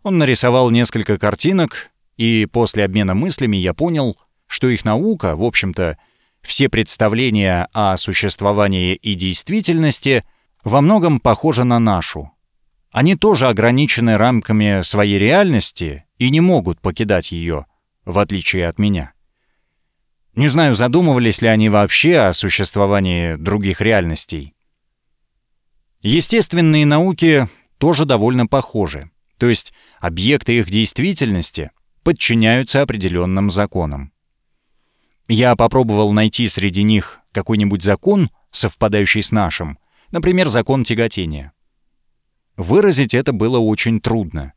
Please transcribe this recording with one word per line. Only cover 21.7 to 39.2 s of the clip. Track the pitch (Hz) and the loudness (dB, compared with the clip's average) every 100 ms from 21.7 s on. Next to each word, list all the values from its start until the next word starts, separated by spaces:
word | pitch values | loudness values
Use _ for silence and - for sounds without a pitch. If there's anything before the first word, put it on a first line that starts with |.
| 104 101 - 156 170 | 4 2 2 2 4
о | 101 | 2
существовании | - 98 - 95 101 98 101 92 87 85 | 0 -2 -2 -2 0 2 2 0 -2 -2
других | 78 82 104 98 87 | -4 -4 -2 -2 -2
реальностей. | 110 107 85 78 - 80 69 _ _ _ _ _ _ _ _ _ _ _ _ _ _ _ | 0 0 0 -6 -6 -10 -12 _ _ _ _ _ _ _ _ _ _ _ _ _ _ _
Естественные | 101 156 - 226 - 175 160 151 | -2 0 2 0 0 2 2 4
науки | 147 147 190 175 165 147 120 _ _ _ | 4 2 0 2 2 2 0 _ _ _
тоже | 151 147 | 0 0
довольно | 151 117 110 127 113 | 0 2 2 0 0
похожи, | 139 - 110 90 76 71 _ _ _ | -2 -2 -4 -4 -6 -18 _ _ _
то | 120 | 0
есть | 110 - _ _ _ | 0 -4 _ _ _
объекты | 90 82 104 147 - 120 | -8 -2 0 0 0 -2
их | 90 | 0
действительности | 104 110 - 170 185 120 95 - - 71 _ _ _ | 0 -2 -2 -2 -2 -2 -2 -4 -8 -14 _ _ _
подчиняются | - - - 117 110 120 131 139 | -2 0 0 2 2 2 0 0
определенным | 139 113 92 87 90 95 101 | 0 -2 -2 -2 -2 -2 0
законам. | 92 104 92 80 71 67 _ _ _ _ _ _ _ _ _ _ _ - | -2 -2 -4 -6 -8 -14 _ _ _ _ _ _ _ _ _ _ _ -2
Я | 113 123 | 2 2
попробовал | 120 117 135 117 104 107 | 4 2 2 2 2 2
найти | 104 110 - 113 | 2 2 0 -2
среди | - 98 92 | 0 -2 0
них | 104 107 - - _ | 2 2 -2 -16 _
какой-нибудь | 107 95 107 104 98 | -8 -2 0 0 0
закон, | 98 98 185 202 160 _ _ | 0 0 2 2 0 _ _
совпадающий | - 110 - 110 104 98 110 | -4 -4 0 0 2 0 0